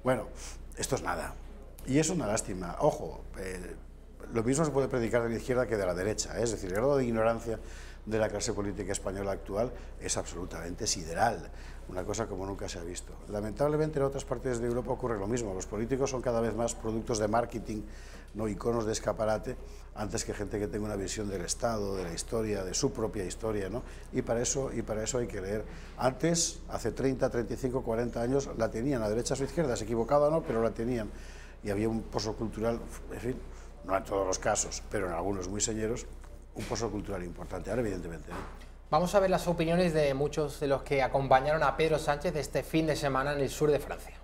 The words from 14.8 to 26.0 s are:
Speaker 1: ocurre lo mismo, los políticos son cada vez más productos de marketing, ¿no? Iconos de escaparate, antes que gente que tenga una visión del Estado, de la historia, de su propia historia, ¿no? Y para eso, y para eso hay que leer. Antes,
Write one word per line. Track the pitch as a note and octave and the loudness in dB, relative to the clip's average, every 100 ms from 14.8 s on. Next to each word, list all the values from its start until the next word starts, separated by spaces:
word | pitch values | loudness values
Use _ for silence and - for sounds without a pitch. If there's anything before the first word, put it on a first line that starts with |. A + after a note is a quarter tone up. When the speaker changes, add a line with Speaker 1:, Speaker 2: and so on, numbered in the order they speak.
| A#2 | -2
Speaker 1:
ocurre | B2 B2 A2 | -2 0 0
lo | G2 | 0
mismo, | A#2+ A2 | 0 0
los | F#2 - | -4 -4
políticos | G#2 A#2 C3 C3 | -4 0 2 2
son | B2+ | 2
cada | B2 A#2 | 2 2
vez | A#2 | 2
más | G#2+ A#2 | 2 0
productos | - A2+ A2 A2 A2 | 0 -2 -2 0 2
de | G#2 | 4
marketing, | A#2 A#2+ A2+ - G#2+ G#2 - - - - | 2 2 -4 -4 -6 -6 -12 -14 -14 -12
¿no? | G2+ A2 | -4 -2
Iconos | F#2 A#2+ A#2 G#2+ | 0 2 2 2
de | |
escaparate, | A2 G#2+ G#2 G#2+ G#2+ - - - - - | 2 0 2 2 2 -2 -8 -10 -14 -14
antes | - G#2+ A2 | -6 -2 -2
que | - | -4
gente | G2+ G2 G#2 | -4 -2 0
que | G2+ | -2
tenga | A2 | -2
una | G#2+ G2+ | -2 -2
visión | F#2+ - G2+ | -2 -2 -2
del | F#2+ | -2
Estado, | E2+ - A#2+ A2 G2+ G2 | -2 0 0 2 0 -2
de | |
la | F2 | -2
historia, | E2+ - A#2 A2 G2+ | -4 -2 -2 0 0
de | F#2 | -2
su | F2 C3+ | 0 0
propia | - A2 G#2 | 0 -2 -2
historia, | F2+ - A2 G#2 F#2+ | -4 -2 -2 -2 -2
¿no? | A#2 - - - | -4 -6 -12 -2
Y | B2+ | -2
para | B2 A#2 | 2 0
eso, | B2+ C#3 C3+ | 2 0 -2
y | A#2+ | -2
para | A2 G#2+ | -2 -2
eso | A2 B2+ | 0 0
hay | G#2+ | 0
que | G2+ | -4
leer. | F#2+ G#2+ - - - | -2 -2 -4 -10 -12
Antes, | - | 0